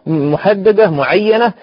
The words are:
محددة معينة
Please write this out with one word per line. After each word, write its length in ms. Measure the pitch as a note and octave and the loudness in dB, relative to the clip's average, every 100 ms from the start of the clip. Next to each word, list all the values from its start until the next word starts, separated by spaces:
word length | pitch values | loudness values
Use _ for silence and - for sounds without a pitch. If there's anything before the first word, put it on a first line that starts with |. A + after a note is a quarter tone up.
| D#3 | -6
محددة 840 | D#3+ D3 D3 G3 G#3 G3+ G#3 G#3 | -4 -2 -2 -2 0 0 2 2
معينة 600 | D3 C3 F3+ G#3+ A3 A#3 - | 0 0 0 0 0 -2 -4